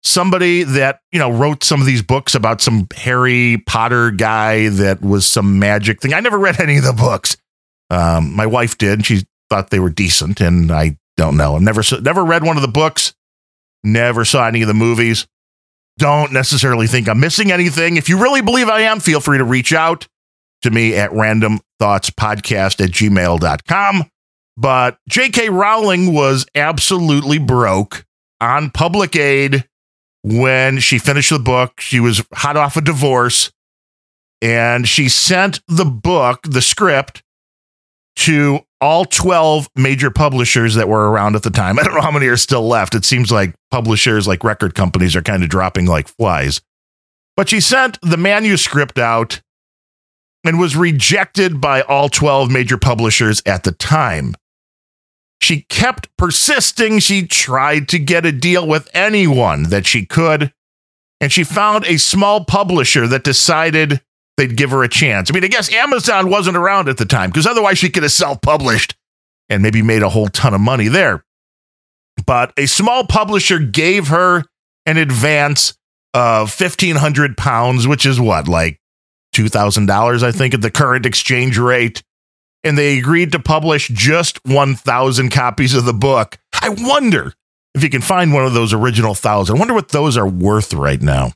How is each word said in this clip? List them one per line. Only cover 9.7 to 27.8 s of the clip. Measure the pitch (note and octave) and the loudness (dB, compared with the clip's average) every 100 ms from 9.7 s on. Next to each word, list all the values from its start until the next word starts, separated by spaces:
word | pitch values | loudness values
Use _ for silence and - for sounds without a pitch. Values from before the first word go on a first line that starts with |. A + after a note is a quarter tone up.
| G2+ | 0
were | F2+ | 0
decent, | D#2+ F#2 - D#2 G2+ | -2 -2 0 -2 0
and | F2+ F2 E2 | 2 4 2
I | D#2+ D#2+ D2 _ - | 2 0 -4 _ -2
don't | D#2+ D2 | 0 2
know. | D2 D2+ | 2 2
I've | |
never | G2 A2 | 0 0
s-, | G#2+ A#2+ | -2 -2
never | A#2+ F3 E3+ | -2 0 2
read | E3+ | 2
one | D#3+ D#3 | 0 0
of | |
the | C3+ | 0
books, | B2 D#3 - - _ _ _ _ _ _ _ | 0 0 -2 -6 _ _ _ _ _ _ _
never | G#2 A2+ A#2+ A#2 A2 | 0 2 2 0 0
saw | C#3 A#2 | 0 0
any | A2+ | 0
of | A2 | 0
the | |
movies. | G#2+ A2+ A2+ A#2 A2+ - _ _ _ _ _ _ - | 2 2 2 0 -2 -6 _ _ _ _ _ _ -2
Don't | D3 D3 D3 | 0 2 0
necessarily | C3 B2+ C#3 C3+ A#2+ A2+ | -2 0 0 0 0 0
think | B2+ A2+ | 0 0
I'm | A2 | 0
missing | D#3 E3 G#3 | 0 0 0
anything. | F3+ F3 D3 E3 E3+ | 2 0 0 0 0
If | D3+ | 0
you | F#3 | 2
really | B3 C#4 | 2 2
believe | A3 B3 A#3 | 2 0 2
I | A3 | 0
am, | A3 A3 | 0 0
feel | F3 D3+ | 0 0
free | C#3 C#3 | 0 0
to | |
reach | B2 B2+ B2+ | 2 0 0
out | D#3+ D#3+ E3+ - _ _ _ _ _ | 0 0 -2 -8 _ _ _ _ _
to | B2 | -2
me | A2+ A2+ G2+ | 0 0 0
at | G#2 | -2
random | G#2+ A2 A2 G#2+ G#2+ _ _ | 0 0 2 2 -2 _ _
thoughts | G#2 G2+ - | 0 0 -2
podcast | - G#2+ G#2+ - G#2 F#2+ - | -4 -4 -4 -4 -2 0 0
at | F#2+ | -2
gmail | F2 G#2+ G2 F2+ E2+ | 0 2 2 2 0
dot | D#2+ D2 - | 0 -2 -4
com. | F3+ G3+ G3 D#3 _ _ _ _ - | -2 0 -2 -6 _ _ _ _ -6
But | C3+ B2+ B2 - - | 0 2 0 -4 -6
J | - C4 | -2 0
K | A#3+ A3 | 0 0
Rowling | F#3 G3+ A3 G#3+ F3+ F3+ | 0 0 2 0 0 2
was | D#3 C#3 C3+ - D3 | 2 2 0 -2 -4
absolutely | D3 D#3 - F#3 E3 C#3+ C#3+ D3+ | -2 -2 -2 0 0 0 0 -2
broke | C3 B2+ A2+ F#2+ | 2 2 2 0